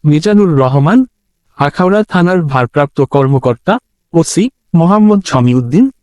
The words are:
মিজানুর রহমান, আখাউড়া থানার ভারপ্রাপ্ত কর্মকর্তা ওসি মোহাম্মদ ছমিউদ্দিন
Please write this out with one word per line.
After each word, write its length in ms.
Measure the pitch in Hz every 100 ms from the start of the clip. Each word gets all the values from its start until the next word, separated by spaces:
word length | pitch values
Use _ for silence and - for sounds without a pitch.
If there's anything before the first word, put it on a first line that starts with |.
মিজানুর 520 | 151 151 208 208 196 143
রহমান, 460 | 131 139 147 240 254 _ _ _ _ -
আখাউড়া 460 | 143 - 180 202
থানার 400 | 220 180 175 185
ভারপ্রাপ্ত 580 | 151 135 120 147 143 -
কর্মকর্তা 800 | 135 139 135 135 123 120 - 226 _ _ _
ওসি 380 | 170 156 - 233 _ _
মোহাম্মদ 460 | 165 170 208 214 202
ছমিউদ্দিন 720 | - 131 123 127 120 156 262 _